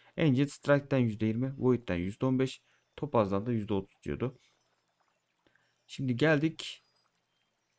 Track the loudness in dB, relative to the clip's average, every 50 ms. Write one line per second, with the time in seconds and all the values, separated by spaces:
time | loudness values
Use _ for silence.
0 | _ -12 _ 0 2 2 4 2 2 0 -2 -4 2 2 2 2 4 2 0 2
1 | 2 0 0 0 0 0 0 0 -2 -4 -4 0 2 2 2 2 0 -2 -4 -2
2 | -2 -4 -4 -2 -2 0 0 0 0 -2 -4 -10 _ _ _ _ _ _ _ -10
3 | -8 0 2 2 2 2 0 -2 -2 -2 -2 -4 -2 -2 -2 -2 -2 -6 _ _
4 | -8 -8 -6 -4 -4 -6 -6 -10 _ _ _ _ _ _ _ _ _ _ _ _
5 | _ _ _ _ _ _ _ _ _ _ _ _ _ _ _ _ _ -16 -10 -6
6 | -2 -2 0 2 4 4 4 4 2 0 -2 -4 -10 -14 -16 -18 _ _ _ _
7 | _ _ _ _ _ _ _ _ _ _ _ _ _ _ _